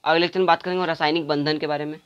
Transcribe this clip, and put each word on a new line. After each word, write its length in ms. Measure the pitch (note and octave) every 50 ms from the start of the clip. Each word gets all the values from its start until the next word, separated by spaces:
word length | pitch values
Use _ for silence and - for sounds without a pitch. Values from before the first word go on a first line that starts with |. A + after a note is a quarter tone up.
| -
अगले 160 | D3+ D#3+ E3+
लेक्चर 200 | E3+ F3 - F#3+
में 60 | F#3 E3+
बात 160 | E3 E3+ -
करेंगे 220 | F3+ F3+ F#3 F3+ E3
रासायनिक 400 | E3 - E3 D3+ D#3+ E3+ D3+ D3
बंधन 300 | D3+ D3 C#3+ D3+ D#3 D3+
के 100 | D#3+ D3
बारे 180 | D3 D3 D3
में। 140 | D3+ D#3 E3+ -